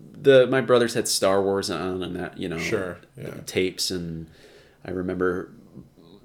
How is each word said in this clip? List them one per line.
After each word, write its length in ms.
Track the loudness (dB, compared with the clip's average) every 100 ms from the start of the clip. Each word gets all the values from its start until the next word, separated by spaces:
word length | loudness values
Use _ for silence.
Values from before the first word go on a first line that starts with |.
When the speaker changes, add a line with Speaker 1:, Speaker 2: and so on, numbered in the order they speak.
| -20 0
Speaker 1:
the, 260 | 6 8 8
my 120 | 2
brothers 340 | 4 4 4
had 120 | 0 -2
Star 340 | 0 2 4
Wars 280 | 2 0 -2
on 320 | -4 -4 -4
and 140 | -6 -6
that, 220 | -8 -8
you 100 | -6
know, 100 | -6
Speaker 2:
Sure, 400 | -4 -4 -4 -10 -16 -16
yeah. 180 | -14 -12 -6
Speaker 1:
tapes. 440 | -2 -2 -2 -6
And 340 | -4 -6 -10 -12 -18 -20 -20 -20 _
I 60 | -8
remember 600 | -6 -4 -2 0 -2 -6 -16 -20 -20 -20 -20 -20 -20